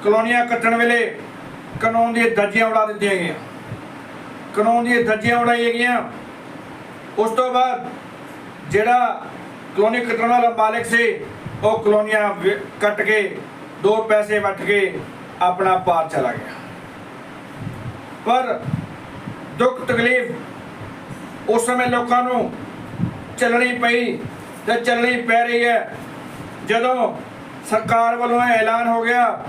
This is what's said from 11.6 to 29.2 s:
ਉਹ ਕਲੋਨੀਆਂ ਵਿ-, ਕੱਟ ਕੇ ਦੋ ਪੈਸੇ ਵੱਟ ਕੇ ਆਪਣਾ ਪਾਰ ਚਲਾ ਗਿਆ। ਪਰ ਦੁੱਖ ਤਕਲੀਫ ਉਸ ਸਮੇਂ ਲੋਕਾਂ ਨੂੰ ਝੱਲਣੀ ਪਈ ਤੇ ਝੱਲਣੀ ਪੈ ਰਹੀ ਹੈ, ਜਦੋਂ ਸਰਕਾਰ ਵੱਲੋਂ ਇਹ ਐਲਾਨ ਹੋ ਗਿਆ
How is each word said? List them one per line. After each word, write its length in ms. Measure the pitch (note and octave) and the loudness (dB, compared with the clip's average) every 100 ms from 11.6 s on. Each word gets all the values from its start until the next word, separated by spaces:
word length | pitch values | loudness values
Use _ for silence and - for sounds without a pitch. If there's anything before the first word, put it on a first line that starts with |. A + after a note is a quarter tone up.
ਉਹ 140 | G#3 - | 2 4
ਕਲੋਨੀਆਂ 500 | G#3 G#3 G#3+ G#3+ G#3 | 4 4 4 2 2
ਵਿ-, 260 | F3 F3+ G3+ - - | 2 0 0 -6 0
ਕੱਟ 200 | G#3 G#3 | 0 2
ਕੇ 360 | F#3+ G#3+ F#3+ - - - - - | 2 2 0 -6 -12 -16 -16 0
ਦੋ 120 | F#3+ A3 A3 | 2 2 4
ਪੈਸੇ 300 | G#3+ G#3 G#3 | 2 4 0
ਵੱਟ 220 | G3+ F#3+ | 0 -4
ਕੇ 380 | F#3 G3+ F#3+ D#3 - - - - | 0 2 2 -2 -10 -14 -16 0
ਆਪਣਾ 340 | F3+ F3+ F#3+ F#3 | 2 4 2 2
ਪਾਰ 300 | F3+ E3 D#3 | 2 0 0
ਚਲਾ 220 | B2 A#2 | -2 -2
ਗਿਆ। 220 | A#2 - - - - - - - - - - - - - - - - - - - | -4 -8 -12 -14 -14 -16 -16 -16 -16 -16 -16 -16 -12 -10 -10 -12 -12 -14 -8 0
ਪਰ 340 | B3 B3+ G#3 - - - - - - - - - - | 2 2 -2 -4 -6 -6 -14 -14 -14 -12 -12 -14 2
ਦੁੱਖ 260 | B3 B3+ - | 2 2 -2
ਤਕਲੀਫ 1600 | A#3 A#3 B3+ A#3+ A#3 - - - - - - - - - - - | 2 4 2 0 -6 -10 -14 -14 -14 -14 -14 -14 -14 -14 -10 0
ਉਸ 160 | A3+ A#3 | 2 2
ਸਮੇਂ 220 | B3 B3 | 0 2
ਲੋਕਾਂ 340 | A#3+ A#3+ B3 | 0 2 2
ਨੂੰ 280 | B3 B3 - - - - - - - - - - | 4 0 -2 -6 -12 -12 -12 -4 -4 -4 -12 0
ਝੱਲਣੀ 360 | A#3+ A#3+ B3 A#3+ | 2 4 2 2
ਪਈ 380 | A#3 A#3+ A#3 D#3+ - - - - - | 2 2 0 -2 -8 -12 -14 -10 -2
ਤੇ 120 | A#3 | 0
ਝੱਲਣੀ 400 | A#3+ A#3 A#3+ B3 | 2 2 2 0
ਪੈ 220 | A#3+ A3+ | 2 2
ਰਹੀ 200 | A#3 A#3+ A#3+ | 4 2 4
ਹੈ, 300 | A3+ - - - - - - - - - | 2 0 -10 -12 -14 -14 -12 -14 -12 -2
ਜਦੋਂ 460 | A3+ B3+ B3+ A3+ - - - - - - | 0 2 2 0 -2 -12 -14 -16 -14 -2
ਸਰਕਾਰ 460 | G#3+ A3 A#3 A#3 A#3+ | -2 2 4 4 2
ਵੱਲੋਂ 260 | A#3+ A#3+ | 2 2
ਇਹ 80 | B3 | 4
ਐਲਾਨ 360 | A#3 A3+ A3+ A#3+ | 4 4 2 2
ਹੋ 140 | A#3 | 0
ਗਿਆ 220 | A3+ A#3+ | 2 4